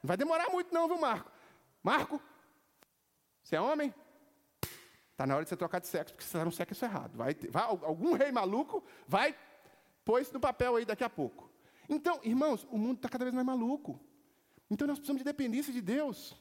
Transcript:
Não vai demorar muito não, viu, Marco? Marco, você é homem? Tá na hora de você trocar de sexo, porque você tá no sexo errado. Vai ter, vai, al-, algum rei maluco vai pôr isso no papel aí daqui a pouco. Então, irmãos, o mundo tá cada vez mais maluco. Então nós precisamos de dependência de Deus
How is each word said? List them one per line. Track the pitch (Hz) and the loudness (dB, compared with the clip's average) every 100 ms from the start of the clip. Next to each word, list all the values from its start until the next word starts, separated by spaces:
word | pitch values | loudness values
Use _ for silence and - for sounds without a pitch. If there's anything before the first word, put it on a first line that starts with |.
Não | 135 | 0
vai | 190 | 0
demorar | 285 330 359 | 2 2 2
muito | 370 359 | 0 0
não, | 339 339 | 2 2
viu, | 349 | 2
Marco? | 294 214 - - - - _ _ | 2 0 -4 -20 -20 -20 _ _
Marco, | 180 285 - 294 - - _ _ _ _ - _ _ _ _ _ | 2 2 0 -6 -8 -20 _ _ _ _ -20 _ _ _ _ _
você | - 160 | -2 0
é | |
homem? | 220 302 285 - - - - _ _ _ - - - - _ | 2 2 0 -4 -20 -20 -20 _ _ _ -12 -12 -20 -20 _
Tá | - 135 | -4 0
na | 139 | 0
hora | |
de | 160 | 0
você | 170 | -4
trocar | 175 180 | -2 -4
de | - | -2
sexo, | 170 - | -4 -4
porque | - - | -10 -6
você | 170 | -2
tá | 165 | -2
no | |
sexo | 170 - - | -2 -6 -4
errado. | 240 196 175 113 | -4 -4 -8 -4
Vai | 120 | -2
ter, | 151 - | -2 -2
vai, | 165 | 0
al-, | 233 190 | 0 0
algum | 156 165 269 | -2 0 2
rei | 311 285 | 4 4
maluco | 247 190 214 294 403 - - - | 4 2 0 0 -4 -8 -20 0
vai | 190 285 359 - - - - _ _ | 2 2 0 -18 -20 -20 -20 _ _
pôr | - 233 | 2 2
isso | 277 | 2
no | 262 | 0
papel | 269 - 247 233 | 0 2 2 2
aí | 226 | 0
daqui | 214 | -2
a | 240 | -2
pouco. | - 135 - - _ - - - | -2 -4 -4 -20 _ -20 -20 -4
Então, | 294 320 320 | 0 2 0
irmãos, | 226 247 302 226 - | 2 2 4 2 -2
o | 233 | -2
mundo | 220 262 | 0 0
tá | 240 | -4
cada | 247 254 | -4 -2
vez | |
mais | 254 254 | 0 0
maluco. | 262 233 294 - - - _ _ _ _ - _ | 2 0 -2 -4 -12 -14 _ _ _ _ -20 _
Então | 208 294 | -2 0
nós | 277 | -2
precisamos | - 277 | -2 -2
de | |
dependência | 269 294 262 233 294 | -2 -2 0 0 -2
de | 247 | -4
Deus | 185 254 302 214 - - | 0 0 0 -4 -12 -18